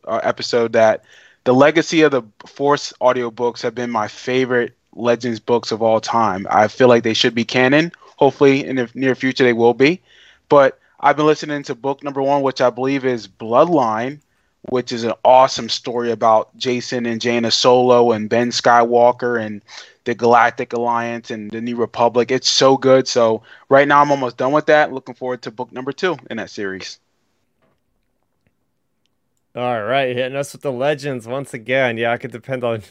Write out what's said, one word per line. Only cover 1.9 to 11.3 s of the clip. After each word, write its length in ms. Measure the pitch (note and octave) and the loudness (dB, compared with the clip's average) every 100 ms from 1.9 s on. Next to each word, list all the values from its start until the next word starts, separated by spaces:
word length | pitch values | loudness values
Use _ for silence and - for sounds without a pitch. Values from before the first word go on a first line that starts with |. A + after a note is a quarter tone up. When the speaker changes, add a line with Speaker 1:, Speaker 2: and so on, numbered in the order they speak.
| E3 | 2
Speaker 1:
of 80 | D3+ | 2
the 120 | C3+ A2 - - | 2 -6 -14 -20
Force 460 | - C#3+ C#3+ - - | -6 -2 -2 -4 -2
audiobooks 640 | B2+ B2+ A#2+ A2+ A#2+ - | 0 0 -4 -6 -6 -4
have 140 | B2 A2+ | -8 -6
been 160 | A#2+ | -6
my 160 | A#2 G#2 | -4 -6
favorite 680 | - - B2+ B2+ B2 A2+ - _ | -8 -4 -2 0 -2 -4 -8 _
Legends 460 | - A#2+ A#2+ B2 A2 | -6 -2 -2 -2 -6
books 320 | - A#2 - | -2 -2 -2
of 120 | G#2+ | -2
all 180 | A2+ A2 | 0 0
time. 480 | - A#2 A2 F#2+ G2+ | 0 0 0 -2 0
I 160 | G#2 G#2+ | 2 2
feel 220 | - B2+ | 4 4
like 160 | A#2+ | 4
they 100 | A2+ | 2
should 200 | A2 B2+ | 0 -2
be 100 | A#2 | -2
canon. 480 | A2+ B2+ B2+ C#3+ E3+ - _ - | -2 0 2 2 0 -6 _ 0
Hopefully, 500 | C#3 - C#3+ C3+ - | 0 4 2 2 -2
in 80 | |
the 160 | C3 A#2 | -6 -6
near 200 | - C3+ | -4 -4
future, 300 | B2 C3 B2+ | -2 -4 0
they 80 | B2 | 0
will 220 | A#2 A#2+ | 2 2
be. 280 | A#2+ C#3 F#3 _ _ _ _ - | 4 2 0 _ _ _ _ 2
But 320 | C#3+ C3+ - _ _ | 4 4 0 _ _
I've 180 | C#3+ C#3+ | 0 2
been 100 | |
listening 360 | D3+ | 2